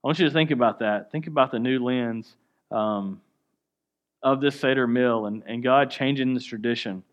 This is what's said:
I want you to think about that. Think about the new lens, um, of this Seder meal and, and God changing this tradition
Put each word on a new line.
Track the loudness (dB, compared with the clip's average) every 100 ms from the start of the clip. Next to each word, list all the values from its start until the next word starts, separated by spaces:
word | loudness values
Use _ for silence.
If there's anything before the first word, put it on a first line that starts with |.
I | -2
want | 2
you | 2
to |
think | 2 2
about | 2 2 2
that. | -2 -2 -4
Think | -10 -4
about | 0 2
the | 0
new | 0 0
lens, | 0 -2 -2 -6 -10 _ _ _ _
um, | -2 -2 -2 -6 -10 _ _ _ _ _ _ _ _ _ _
of | 0 2
this | 0 2
Seder | 0 2 2
meal | 2 2 2 -2
and, | -8 -8
and | -4
God | 4 4 4
changing | 0 -2 0 0
this | -2
tradition | -4 -4 -2 -2 -4 -8 -12